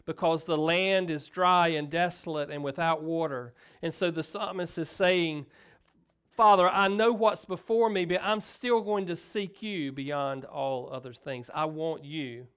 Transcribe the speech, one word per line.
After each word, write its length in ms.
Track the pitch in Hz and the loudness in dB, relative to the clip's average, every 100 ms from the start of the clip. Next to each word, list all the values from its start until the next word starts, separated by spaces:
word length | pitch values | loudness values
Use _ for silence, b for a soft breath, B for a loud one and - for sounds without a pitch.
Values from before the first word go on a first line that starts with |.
| - | -10
because 400 | 160 170 165 170 | -2 0 0 0
the 120 | 156 | 0
land 520 | 156 175 190 190 175 | 2 2 4 2 0
is 180 | 151 - | -4 -6
dry 400 | 180 180 180 170 | 2 4 6 4
and 200 | 156 147 | 2 -2
desolate 600 | 165 180 175 175 151 147 | 0 0 -2 -8 -6 -6
and 140 | 147 | -6
without 380 | 143 139 165 160 | -6 -2 0 0
water." 520 | 156 165 156 131 123 _ B B | -2 -2 -2 -4 -10 _ B B
And 120 | 170 | -6
so 180 | 156 175 | -2 -2
the 120 | 160 | -2
psalmist 540 | 156 202 202 185 175 - | -6 -4 -6 -4 -6 -6
is 120 | 151 | -6
saying, 560 | - 185 185 165 151 135 b b b b b _ _ _ | 2 2 4 0 -4 -10 b b b b b _ _ _
"Father, 360 | - 214 196 180 | 4 8 8 6
I 200 | 180 196 | 4 2
know 240 | 202 226 | 4 2
what's 320 | 220 220 185 - | 4 2 2 -8
before 440 | 180 - 226 226 | -10 -2 2 2
me, 160 | 190 175 | 2 0
but 160 | 180 | 0
I'm 200 | 185 214 | 0 -2
still 400 | - - 247 233 | -4 -6 0 0
going 240 | 202 208 180 | 2 -2 -2
to 100 | 170 | -6
seek 460 | - 220 190 - | -6 -6 -6 -8
you 300 | 214 190 139 | -8 -4 -4
beyond 540 | 135 139 143 139 135 131 | -6 -4 -2 -2 -4 -8
all 460 | 151 135 131 131 | -4 -2 -4 -6
other 220 | 135 127 | -10 -12
things. 360 | 117 139 127 117 | -14 -10 -10 -8
I 120 | 156 160 | -4 -4
want 380 | 156 160 156 | -4 -6 -6
you." 440 | 143 156 131 120 127 | -8 -8 -8 -10 -16